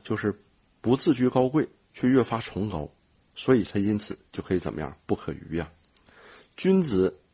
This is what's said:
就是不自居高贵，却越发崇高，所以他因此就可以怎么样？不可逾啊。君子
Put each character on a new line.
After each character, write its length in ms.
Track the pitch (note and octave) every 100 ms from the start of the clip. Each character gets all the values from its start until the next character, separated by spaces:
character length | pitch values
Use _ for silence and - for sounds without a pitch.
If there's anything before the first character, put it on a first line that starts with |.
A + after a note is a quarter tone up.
就 120 | - -
是 220 | G#2 - _ _ _ _
不 160 | A2 C3
自 180 | F3
居 140 | B2 B2+
高 200 | B2+ B2+
贵， 200 | D#3 - _ _
却 160 | - B2+
越 140 | C3
发 160 | A#2 A2+
崇 280 | - - G#2
高， 200 | E2+ C#2+ _ _ _ _
所 200 | - -
以 100 | B2+
他 160 | F#2 G2+
因 180 | G2+ G#2
此 200 | - - _
就 100 | -
可 120 | -
以 40 | F2+
怎 140 | E2
么 80 | D#2
样？ 160 | C#2+ - -
不 100 | G#2
可 160 | -
逾 260 | C#2+ - D#2+
啊。 140 | D#2+ _ _ _ _ - - - _ -
君 260 | F#3 F#3+
子 360 | D#3 F#2+ F#2 - _